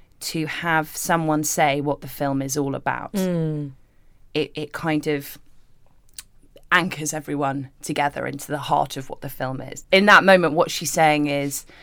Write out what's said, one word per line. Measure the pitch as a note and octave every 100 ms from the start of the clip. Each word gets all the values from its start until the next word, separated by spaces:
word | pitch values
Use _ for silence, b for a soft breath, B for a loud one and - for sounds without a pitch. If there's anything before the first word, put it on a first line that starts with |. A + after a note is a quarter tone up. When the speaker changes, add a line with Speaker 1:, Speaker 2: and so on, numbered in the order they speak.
| _ _
Speaker 1:
to | - E3 D3+
have | - E3+ D#3+ D#3 -
someone | - E3+ D#3+ D3+
say | D#3 - D3+ C#3+
what | C#3+ C#3
the | C#3
film | - C#3+ C3+
is | C3+ D3
all | C#3 C3+
about. | - B2 -
Speaker 2:
Mm. | G3+ F#3 E3+ D#3+ D3+ C#3+ C3+ _ _ - _ - D3+
Speaker 1:
It, | D3 -
it | D3
kind | - E3 D3+ D3+
of | D3 C#3 - - - - - - - - - - - - - -
anchors | F3 E3+ D3 D#3
everyone | D#3 D3 C#3+ C#3 C3+ C3 -
together | - D3+ C#3+ C3 B2
into | C#3 -
the | D3
heart | C3+ D3 C#3+ C#3+
of | C3
what | -
the | C#3
film | - C3 C3
is. | B2+ - -
In | G3 G#3
that | F#3+
moment, | F#3 F#3+ E3
what | D#3 -
she's | - D#3+
saying | F3 D#3 D3+ D3
is, | C#3+ C#3+ C#3 - b